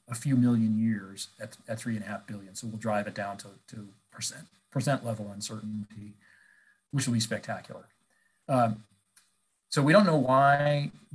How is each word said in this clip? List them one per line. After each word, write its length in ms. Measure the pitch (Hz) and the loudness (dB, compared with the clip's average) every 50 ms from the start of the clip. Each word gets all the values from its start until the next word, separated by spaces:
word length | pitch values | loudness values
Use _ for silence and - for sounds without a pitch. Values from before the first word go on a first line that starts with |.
| _ - | _ -12
a 60 | 120 | -10
few 200 | - - 143 135 | -6 -2 0 2
million 440 | 123 123 120 120 113 110 110 107 110 | 4 4 4 4 4 4 2 2 2
years 500 | 113 113 107 98 95 95 98 - - - _ - | 2 0 0 -2 -6 -12 -14 -14 -14 -14 _ -16
at, 200 | 107 104 - - - - | -16 -16 -16 -18 -10 -10
at 100 | 110 113 | -10 -8
three 160 | - 120 110 | -6 -6 -6
and 100 | 107 98 | -6 -8
a 40 | 104 | -8
half 180 | 104 95 - | -10 -12 -12
billion. 280 | - 107 101 98 95 95 | -12 -14 -14 -14 -14 -16
So 140 | - 120 113 | -12 -12 -10
we'll 100 | 110 104 | -10 -6
drive 280 | 113 110 107 104 104 | -4 -2 -2 -2 -2
it 80 | 104 95 | -4 -8
down 220 | 104 101 101 98 98 | -8 -8 -8 -8 -12
to, 100 | - 98 95 _ _ - | -14 -20 -20 _ _ -20
to 200 | - 107 101 98 - _ _ _ | -18 -16 -16 -18 -20 _ _ _
percent, 340 | - - - - - 147 - - _ _ _ _ | -14 -10 -10 -10 -10 -12 -20 -20 _ _ _ _
percent 340 | - 139 113 147 139 - - | -6 -4 -2 -2 -2 -2 -4
level 260 | 117 107 107 104 101 | -6 -6 -6 -8 -12
uncertainty, 840 | 101 101 - - 110 104 104 107 107 107 101 - - 104 104 104 101 _ _ _ _ _ _ _ _ _ _ _ _ _ _ - | -10 -12 -10 -10 -10 -10 -10 -8 -8 -8 -10 -10 -14 -18 -18 -18 -20 _ _ _ _ _ _ _ _ _ _ _ _ _ _ -6
which 160 | - 135 123 | -4 -4 -2
will 60 | 123 | 0
be 80 | 120 113 | 0 0
spectacular. 680 | 110 - 107 98 - - 104 92 - - - - - _ _ _ _ _ _ _ _ _ _ _ - - | 0 -2 -4 -6 -6 -8 -10 -10 -10 -16 -18 -18 -18 _ _ _ _ _ _ _ _ _ _ _ -4 0
Um, 360 | 135 127 117 113 104 - - _ _ _ _ _ _ - _ _ _ _ _ _ _ _ _ - | 2 4 4 2 0 -4 -10 _ _ _ _ _ _ -20 _ _ _ _ _ _ _ _ _ -2
so 140 | - 151 | 0 2
we 100 | 135 147 | 6 8
don't 140 | 170 214 202 | 8 8 8
know 100 | 175 156 | 8 4
why, 760 | 147 123 127 131 135 139 139 143 143 147 147 147 143 143 - - - - - | 4 4 4 4 6 6 6 6 4 4 2 0 0 -2 -4 -8 -12 -16 -8